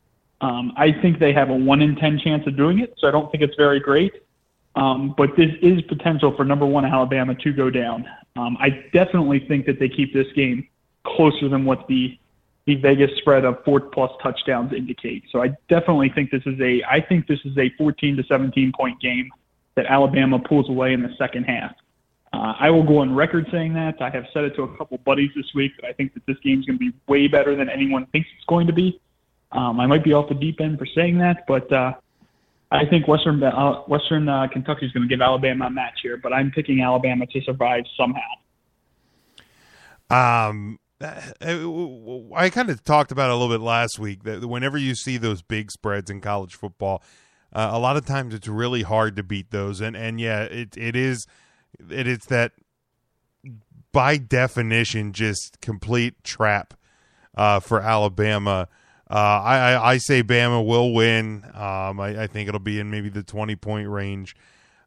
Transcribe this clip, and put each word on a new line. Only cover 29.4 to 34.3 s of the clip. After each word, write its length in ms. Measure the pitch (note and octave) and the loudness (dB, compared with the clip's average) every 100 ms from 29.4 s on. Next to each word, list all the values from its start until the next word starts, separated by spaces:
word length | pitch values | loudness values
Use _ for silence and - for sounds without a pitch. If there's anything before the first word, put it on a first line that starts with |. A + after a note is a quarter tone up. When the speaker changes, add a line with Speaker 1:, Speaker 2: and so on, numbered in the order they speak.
| _ | _
Speaker 1:
Um, 300 | C3 B2 A#2 | -4 -2 0
I 40 | B2+ | 4
might 200 | D3+ D#3 | 4 4
be 80 | |
off 160 | D3 D3 | 2 2
the 60 | C#3+ | -2
deep 260 | D#3+ D#3+ | -4 -4
end 180 | D#3 D3 | -4 -4
for 60 | C3+ | -6
saying 320 | - F3 F3 | -2 2 2
that, 280 | F3 F3 - | 2 0 0
but, 240 | C3+ B2+ | -2 0
uh, 220 | C#3 B2+ B2+ _ _ _ _ _ _ - | 0 0 -4 _ _ _ _ _ _ -2
I 140 | D3 D3 | 0 4
think 200 | E3+ D3 | 2 4
Western, 340 | D3 E3 D3+ | 2 2 2
uh, 380 | C3+ A#2+ C#3 - | 2 2 0 -2
Western, 480 | - D3 - D#3+ | -2 -2 0 0
uh, 180 | D3+ | 0